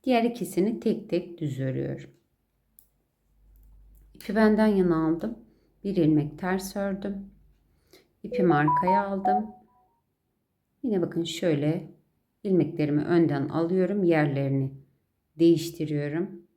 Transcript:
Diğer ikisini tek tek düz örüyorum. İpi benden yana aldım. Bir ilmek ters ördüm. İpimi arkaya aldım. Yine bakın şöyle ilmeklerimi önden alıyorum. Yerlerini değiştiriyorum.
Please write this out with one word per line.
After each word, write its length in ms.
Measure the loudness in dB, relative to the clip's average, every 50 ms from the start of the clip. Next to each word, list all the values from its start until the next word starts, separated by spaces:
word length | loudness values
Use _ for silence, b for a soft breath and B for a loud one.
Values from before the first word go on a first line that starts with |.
| _
Diğer 200 | 2 2 2 2
ikisini 560 | 0 -2 -4 -8 -4 0 0 0 0 0 -2
tek 300 | -2 -2 -2 -2 -4 -4
tek 320 | -4 -4 -4 -6 -10 -8
düz 180 | -6 -6 -4 -4
örüyorum. 500 | -4 -4 -4 -4 -6 -6 -8 -10 -12 -18 _ _ _ _ _ _ _ _ _ _ _ _ _ -20 _ _ _ _ _ _ _ _ _ _ _ _ _ _ _ -20 -20 -20 -20 -20 -20 _ _ -20 -20 _ _
İpi 220 | -18 -10 -4 0
benden 320 | 2 4 4 4 4 4
yana 400 | 4 4 4 4 4 4 2 2
aldım. 320 | 0 0 0 -2 -6 -8 -10 b b b b b b b b -8
Bir 120 | -4 0
ilmek 440 | 2 4 4 4 4 2 -2 -6 -6
ters 360 | -4 -4 -4 -4 -4 -8 -8
ördüm. 560 | -6 -6 -4 -6 -6 -8 -8 -8 -10 -12 -14 -18 _ _ _ _ _ _ _ b b b b b b b b b _ -14
İpimi 300 | -8 -2 0 2 4 4
arkaya 540 | 4 4 2 2 2 2 2 2 2 0
aldım. 380 | -2 -4 -2 0 0 0 0 -2 -4 -12 -18 _ _ _ _ _ _ _ _ _ _ _ _ _ _ _ _ _ _ _ _ _ _ _ _ -4
Yine 180 | -2 0 0
bakın 220 | -2 -2 -2 -6 -6
şöyle 680 | -4 -6 -2 0 0 0 2 0 0 -2 -2 -6 -12 -20 _ _ _ _ _ _ _ _ _ _
ilmeklerimi 600 | 0 2 2 2 0 0 -2 -2 0 0 -2 0
önden 440 | 2 4 4 4 4 2 -2 -2 -2
alıyorum. 540 | -2 -2 -2 0 2 0 0 0 0 0 2
Yerlerini 680 | 4 4 4 2 2 0 -2 -2 0 0 -2 -2 -4 -6 -12 -20 _ _ _ _ _ _ _ _ _ _ 2
değiştiriyorum. 1040 | 4 4 4 4 0 -8 -8 -8 -6 -4 -4 -4 -4 -4 -4 -4 -6 -6 -8 -16 -20 _ _